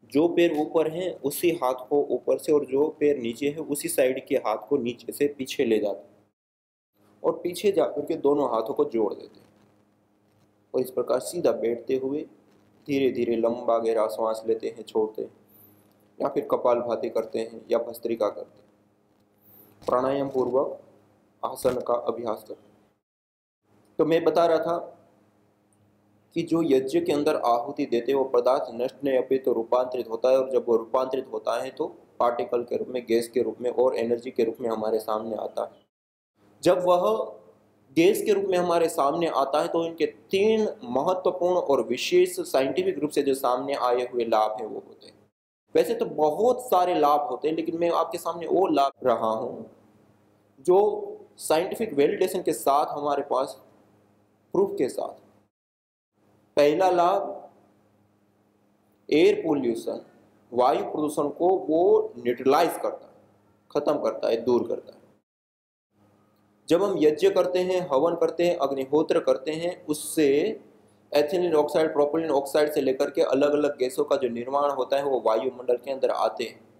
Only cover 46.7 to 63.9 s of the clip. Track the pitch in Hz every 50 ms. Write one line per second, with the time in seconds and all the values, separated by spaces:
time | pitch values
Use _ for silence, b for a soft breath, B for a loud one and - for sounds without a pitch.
46.7 | - 180 180 185 175 160 147 147 147 147 - - 131 120 - 151 160 160 160 165
47.7 | 165 165 170 170 165 151 165 165 - 175 - 170 165 175 165 151 139 170 190 185
48.7 | 160 143 139 139 - _ - 127 117 113 120 110 110 113 127 120 - - - -
49.7 | - _ _ _ _ _ _ _ _ _ _ _ _ _ _ _ _ _ 135 170
50.7 | 180 190 208 214 - - - - - - - - _ - - - 156 160 175 196
51.7 | 208 - 233 214 151 143 139 151 147 139 185 185 - 190 156 - 156 - - -
52.7 | 139 139 - - - 147 143 147 143 139 - - 120 123 135 139 - - - _
53.7 | _ _ _ _ _ _ _ _ _ _ _ _ _ _ _ _ _ 170 196 196
54.7 | - - 147 120 - - - - - - _ _ _ _ _ _ _ _ _ _
55.7 | _ _ _ _ _ _ _ _ _ _ _ _ _ _ _ _ _ - 147 147
56.7 | 151 170 190 185 180 175 170 175 196 202 - - - - - - _ _ _ _
57.7 | _ _ _ _ _ _ _ _ _ _ _ _ _ _ _ _ _ _ _ _
58.7 | _ _ _ _ _ _ _ _ - 151 170 202 208 - - 160 151 139 127 120
59.7 | 113 110 - - 107 120 - - _ _ _ _ _ _ _ _ - 120 123 127
60.7 | 151 180 202 - - 151 151 147 147 - 147 143 139 - 165 175 190 180 - 143
61.7 | 156 160 175 196 214 214 - - - 120 120 120 123 120 127 135 139 156 175 160
62.7 | - - - 110 - - - - - - _ _ _ _ _ _ _ _ _ _
63.7 | - 147 - -